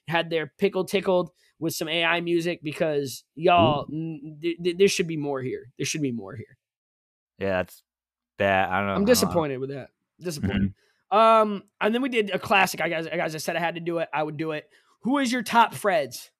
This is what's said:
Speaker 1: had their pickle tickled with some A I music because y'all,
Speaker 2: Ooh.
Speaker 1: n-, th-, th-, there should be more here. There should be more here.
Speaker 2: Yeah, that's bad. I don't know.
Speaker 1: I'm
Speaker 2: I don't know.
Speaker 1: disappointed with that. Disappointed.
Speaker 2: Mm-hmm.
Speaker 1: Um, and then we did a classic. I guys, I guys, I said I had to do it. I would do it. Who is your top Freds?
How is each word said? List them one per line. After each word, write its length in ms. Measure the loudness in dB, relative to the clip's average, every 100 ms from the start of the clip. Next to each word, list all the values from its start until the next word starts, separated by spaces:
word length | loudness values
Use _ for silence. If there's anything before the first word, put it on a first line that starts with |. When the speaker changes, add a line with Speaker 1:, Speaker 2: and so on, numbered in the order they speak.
| -2
Speaker 1:
had 220 | -2 0
their 220 | -2 -4 -2
pickle 280 | -2 0 -2
tickled 460 | -2 2 2 0 _ _ -6
with 140 | -6 -4
some 140 | -4
A 140 | 0
I 180 | 2 0
music 400 | 0 0 0 -4
because 600 | -6 -2 -2 0 -4 -8 _ -2
y'all, 500 | 4 6 6 4 -4
Speaker 2:
Ooh. 20 | -8
Speaker 1:
n-, 420 | -8 -10 -14 -10
th-, 160 | -8 -4
th-, 140 | -2 4
there 100 | 4
should 200 | 4 -2
be 100 | -2
more 240 | -4 -4
here. 300 | -4 -8 -10 -8
There 80 | -6
should 160 | -2
be 100 | -2
more 220 | -4 -8 -14
here. 220 | -16 _ _ _ _ _ _ _ _ -6
Speaker 2:
Yeah, 180 | -2 -2
that's 260 | -2 -8 _ _ _ _ _ -2
bad. 320 | 2 4 2
I 80 | 0
don't 80 | 0
know. 40 |
Speaker 1:
I'm 0 |
Speaker 2:
I 20 | 0
don't 60 |
know. 40 | 4
Speaker 1:
disappointed 520 | 4 2 0 -2 -4
with 100 | -8
that. 180 | -10 -14 _ _ _
Disappointed. 540 | -10 -6 -2 0 -2 -4 _ _ -2
Speaker 2:
Mm-hmm. 40 | 4
Speaker 1:
Um, 460 | 6 6 4 -2 -8 -4
and 140 | -2
then 80 | 0
we 80 | -2
did 220 | 0 -2
a 80 | -2
classic. 420 | 0 2 2 0
I 80 | -4
guys, 160 | -2 -4
I 100 | -4
guys, 180 | -4 -6
I 20 |
said 180 | -6 -2
I 20 |
had 160 | -2 -4
to 60 |
do 180 | -4 -4
it. 100 | -4
I 100 | -4
would 140 | -4 -4
do 140 | -6
it. 140 | -6 -10 _ _ _
Who 180 | -2 0
is 120 | 2
your 120 | 0
top 320 | 0 4 4 2
Freds? 540 | 0 0 -2 -8 -18 _